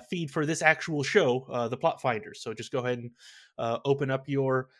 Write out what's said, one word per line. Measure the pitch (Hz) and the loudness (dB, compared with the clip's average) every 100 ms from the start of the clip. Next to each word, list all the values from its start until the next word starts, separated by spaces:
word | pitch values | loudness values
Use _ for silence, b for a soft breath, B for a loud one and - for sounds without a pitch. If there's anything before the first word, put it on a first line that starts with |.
| - | -4
feed | 180 151 | -6 -4
for | 165 147 | -2 -2
this | 160 | 4
actual | 160 156 - 151 | 4 4 0 -2
show, | 135 208 147 123 - | 2 4 4 2 0
uh, | 123 117 | -2 -2
The | 120 | 0
Plot | 165 - | 0 0
Finders. | 135 110 - - | -2 -2 -4 -12
So | 120 | -10
just | 110 113 | -10 -6
go | 135 | -4
ahead | 123 123 | -2 -4
and, | 120 b b b b - | -6 b b b b -6
uh, | 117 120 139 | -4 -2 0
open | 139 135 | 0 0
up | 135 135 | -4 -2
your | 139 135 131 131 | -2 0 0 -2